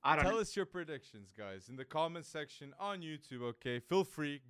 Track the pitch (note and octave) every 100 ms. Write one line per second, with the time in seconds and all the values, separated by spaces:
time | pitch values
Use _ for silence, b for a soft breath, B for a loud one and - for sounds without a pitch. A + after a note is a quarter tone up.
0 | C#3 D#3 D#3 A3+ G#3 - F#3+ F3+ D#3+ C#3
1 | - A2 F#2+ F#2 G2+ F#2+ G2 C3 C3 D#3
2 | E3 E3+ D3 D#3 D3 - C#3 - G3+ G3
3 | D#3+ D3+ - B2+ A#2+ A#2 B2+ A#2+ - F#3
4 | F#3+ - D3 C#3+